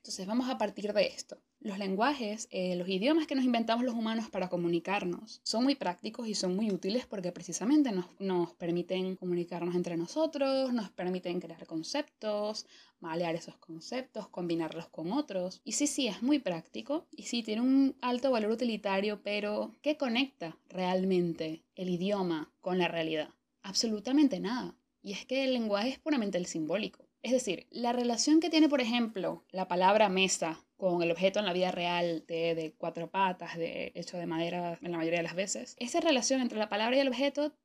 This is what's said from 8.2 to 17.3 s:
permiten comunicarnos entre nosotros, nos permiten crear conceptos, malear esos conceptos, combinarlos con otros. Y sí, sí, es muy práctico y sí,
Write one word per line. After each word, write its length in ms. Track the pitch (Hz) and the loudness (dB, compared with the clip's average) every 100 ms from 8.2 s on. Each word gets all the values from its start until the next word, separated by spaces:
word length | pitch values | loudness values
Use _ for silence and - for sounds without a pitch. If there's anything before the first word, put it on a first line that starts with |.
| 196 180 170 | 0 0 0
permiten 600 | - 175 175 175 185 185 | -2 -2 -2 -2 -2 -2
comunicarnos 600 | 185 180 175 170 175 170 | -4 -2 -2 -2 -4 -2
entre 200 | 175 175 | 0 0
nosotros, 800 | 165 170 311 320 285 277 269 262 | -2 -2 0 0 2 0 2 0
nos 160 | 247 196 | -2 -4
permiten 500 | - 180 185 180 180 | -6 -4 -4 -4 -4
crear 280 | 165 165 - | -6 -16 -8
conceptos, 1000 | 160 160 285 302 _ 214 208 208 214 - - - _ | -8 -4 -6 -6 _ -4 -2 -2 -6 -12 -20 -20 _
malear 360 | 165 165 170 | -6 -2 -2
esos 220 | 165 - - | -2 -8 -20
conceptos, 680 | - 165 - 254 254 214 190 | -16 -16 -8 -8 -8 -12 -10
combinarlos 600 | - 175 165 160 160 165 | -6 -2 -2 -2 -6 -10
con 240 | - 165 | -8 -2
otros. 500 | 262 294 190 180 - | -2 -2 -4 -4 -6
Y 100 | - | -6
sí, 120 | 220 | 0
sí, 220 | 294 302 247 | 0 2 -2
es 160 | 185 | 0
muy 160 | 247 294 | 2 2
práctico 680 | 196 170 - - 220 302 - | 2 -4 -6 -12 -6 -6 -6
y 120 | - | -16
sí, 200 | - | -6